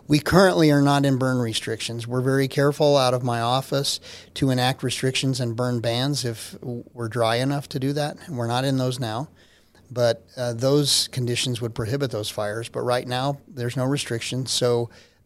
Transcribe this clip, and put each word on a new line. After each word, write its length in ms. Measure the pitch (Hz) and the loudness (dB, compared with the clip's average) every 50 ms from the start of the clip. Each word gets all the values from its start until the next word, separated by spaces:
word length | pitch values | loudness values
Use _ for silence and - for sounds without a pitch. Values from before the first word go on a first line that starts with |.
| - | -2
We 140 | - 147 147 | 0 0 0
currently 500 | - - 160 185 196 185 180 175 160 151 | 2 4 6 6 6 6 6 6 6 6
are 120 | 147 143 | 6 6
not 220 | 139 143 143 143 139 | 6 6 4 4 4
in 100 | 139 135 123 | 2 2 2
burn 200 | 131 131 127 123 | 2 0 0 0
restrictions. 680 | 120 110 107 - - 110 113 107 - - 117 117 110 | 0 -2 -2 -4 -4 -4 -6 -6 -6 -8 -8 -8 -6
We're 140 | 117 123 127 | -4 -4 -2
very 260 | 127 135 135 139 135 | 0 2 2 2 2
careful 500 | 127 - 143 139 147 143 - 151 147 143 | 0 2 2 2 2 2 4 4 6 6
out 180 | 139 127 127 123 | 6 6 4 2
of 80 | 123 123 | 2 0
my 160 | 123 117 117 | -2 0 0
office 600 | 117 120 127 135 131 - 143 139 139 - - - - - - - - - - | 0 2 0 0 0 0 -2 -2 -2 -2 -4 -6 -10 -16 -20 -20 -20 -14 -4
to 160 | - 143 135 | 0 0 2
enact 320 | 127 127 123 127 135 - | 2 2 2 0 0 0
restrictions 580 | 143 123 - - 135 131 131 - 139 135 127 120 | -4 -4 -4 -2 -2 -2 -2 0 -2 -2 -2 0
and 160 | 127 117 113 | -2 -4 -2
burn 240 | 120 123 123 123 117 | -2 -2 0 0 0
bans 440 | 110 117 117 120 131 143 143 123 127 | -2 -2 0 0 0 0 -2 -2 -4
if 260 | 120 113 - - - 196 - | -6 -6 -8 -12 -16 -16 -12
w-, 240 | - 123 120 120 - - | -10 -10 -10 -10 -12 -14
we're 160 | - 120 117 110 | -10 -8 -8 -4
dry 280 | 110 123 113 110 117 | 0 0 2 2 2
enough 320 | 120 131 139 143 143 - - | 2 0 0 -2 -4 -6 -6
to 100 | - 139 | -6 -4
do 120 | 131 139 143 | -2 -2 -2
that. 240 | 147 147 151 - - - | -2 -4 -4 -6 -12 -12
And 100 | - 139 120 | -10 -6 -4
we're 80 | 117 | -2
not 180 | 117 120 127 135 | 0 0 0 0
in 120 | 139 135 | 0 0
those 240 | 131 127 127 123 127 | 0 0 0 -2 -4
now. 280 | 123 110 107 120 156 - - _ - _ _ _ _ _ _ - _ - | -4 -4 -4 -6 -6 -8 -12 _ -20 _ _ _ _ _ _ -20 _ -10
But, 340 | 120 123 120 117 117 - - _ - | -2 2 2 2 2 0 -4 _ -10
uh, 160 | 127 123 120 | -8 -6 -6
those 560 | 117 113 131 135 143 147 143 135 - - - - | -4 0 2 4 4 4 4 2 2 0 0 -2
conditions 520 | - 127 120 120 120 - - 131 123 110 | -4 -4 -2 -2 -2 -2 -2 -2 -2 -4
would 140 | 120 113 113 | -4 -6 -4
prohibit 360 | - 113 104 135 135 135 120 | -6 -4 -4 -2 -2 -2 -2
those 160 | 120 104 104 - | -4 -4 -6 -6
fires. 380 | - 107 104 104 104 113 117 - | -6 -4 -4 -4 -4 -6 -8 -8
But 140 | - 123 | -6 -4
right 260 | 120 123 123 127 131 123 | -2 0 0 -2 -2 -2
now, 300 | 123 127 131 143 139 139 - - | -4 -2 -2 -2 -4 -6 -10 -14
there's 280 | 180 123 120 120 - | -8 -6 -6 -4 -2
no 80 | 131 127 | 0 0
restriction. 640 | 131 143 139 - - 117 113 - - 123 127 123 | 0 0 -2 -2 -4 -6 -6 -4 -6 -6 -6 -4
So 440 | - - - 127 120 120 120 117 - - - - _ _ _ _ | -4 -2 0 2 2 2 2 0 -4 -8 -20 -20 _ _ _ _